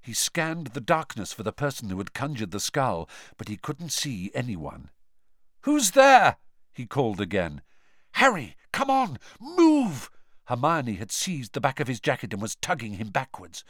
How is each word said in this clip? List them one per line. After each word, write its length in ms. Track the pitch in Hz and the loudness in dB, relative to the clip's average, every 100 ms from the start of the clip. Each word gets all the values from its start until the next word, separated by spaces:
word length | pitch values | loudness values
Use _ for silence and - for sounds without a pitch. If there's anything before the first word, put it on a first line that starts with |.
He 140 | - | -8
scanned 540 | 113 - - 160 160 147 | -4 -2 -2 -4 -4 -8
the 120 | 123 | -10
darkness 540 | 113 160 156 - 92 | 0 0 0 -10 -10
for 80 | - | -6
the 100 | 101 | -6
person 380 | - 143 135 110 | -4 -4 -4 -6
who 80 | 92 | -6
had 160 | 98 | -6
conjured 360 | - 143 139 107 | -6 -6 -6 -6
the 100 | 101 | -6
skull, 500 | - - 131 87 82 - - - | -4 0 0 0 -6 -14 -20 -14
but 120 | 113 | -10
he 100 | 104 | -10
couldn't 320 | - 147 170 | -8 -10 -6
see 400 | - 151 113 92 | -6 -6 -6 -6
anyone. 560 | 131 127 95 71 - 69 - - - _ - - _ | -6 -6 -6 -8 -12 -20 -20 -20 -20 _ -20 -20 _
Who's 260 | - 302 240 | 0 2 4
there? 480 | - 269 262 175 - - _ - | 8 10 10 8 2 -8 _ -20
he 140 | - 120 | -14 -8
called 340 | - 123 101 | -2 -2 -2
again. 400 | 101 95 85 73 - - _ - _ | -2 -2 -2 -6 -16 -20 _ -20 _
Harry, 440 | - 269 202 113 - _ | 2 4 4 -6 -14 _
come 160 | - 269 | -4 0
on, 300 | 269 247 139 - - | 2 0 -4 -14 -18
move! 720 | 254 349 330 302 240 139 - - - - - | -8 6 6 8 2 -2 -10 -18 -20 -20 -6
Hermione 480 | 120 143 165 127 | 0 2 2 0
had 180 | 98 107 | -6 -6
seized 400 | - - 170 117 | -6 -4 -4 -6
the 80 | - | -2
back 180 | 135 131 | -2 0
of 100 | 143 | -4
his 120 | 127 | -2
jacket 320 | - 131 113 | -2 -2 -4
and 80 | 101 | -6
was 160 | 104 - | -6 -8
tugging 380 | - 175 113 | -6 -4 -6
him 160 | 98 110 | -8 -4
backwards. 540 | 92 131 - 87 - | -4 -6 -12 -16 -18